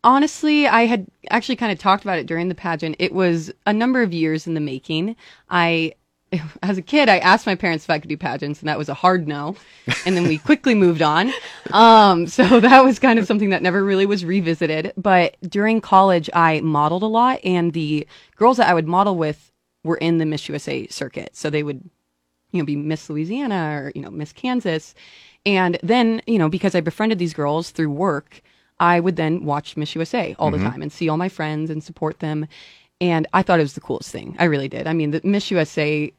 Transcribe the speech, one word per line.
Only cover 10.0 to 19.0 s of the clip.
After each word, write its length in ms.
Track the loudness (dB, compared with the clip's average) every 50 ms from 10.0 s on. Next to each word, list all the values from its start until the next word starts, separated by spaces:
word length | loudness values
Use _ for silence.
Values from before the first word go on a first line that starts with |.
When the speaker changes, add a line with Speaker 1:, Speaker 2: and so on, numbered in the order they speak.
| -2
Speaker 1:
And 100 | -2 0
then 120 | 2 2
we 100 | 0 0
quickly 380 | -2 2 2 2 2 4 0 2
moved 260 | 4 4 4 4 2
on. 300 | 2 2 2 2 0 0 -4 -6 -12 -16 -20 -18 -12 0
Um, 560 | 4 6 8 10 10 10 8 6 4 2 0
so 320 | -4 0 2 4 6 6 6
<laughs> 0 |
that 240 | 8 8 8 8 8
was 160 | 8 4 4
kind 180 | 2 4 4 4
of 60 | 2
something 240 | 0 0 0 2 0
that 140 | 0 0 0
never 200 | 0 0 0 0
really 220 | 0 2 2 2
was 180 | 0 0 -2 -2
revisited. 680 | -2 -2 -2 0 -2 -2 -2 -2 -2 -2 -4 -4 -6 -10
But 420 | -4 0 4 4 4 4 2 -2 _
during 400 | -14 -8 -4 -2 0 0 0 -2
college, 480 | 0 4 4 6 6 6 4 2 0 -2 0
I 280 | 2 2 2 2 0
modeled 420 | -2 0 0 0 0 0 0 -2 -2
a 40 |
lot, 320 | 0 2 2 2 2 0 -2 -2
and 300 | -2 0 0 0 -2 -2
the 340 | -4 -4 -2 -4 -4 -6 _ -18 -20 _ _ _
girls 220 | _ 2 2 4
that 100 | 4 2 2
I 40 | 2
would 120 | 2 0
model 280 | 0 0 0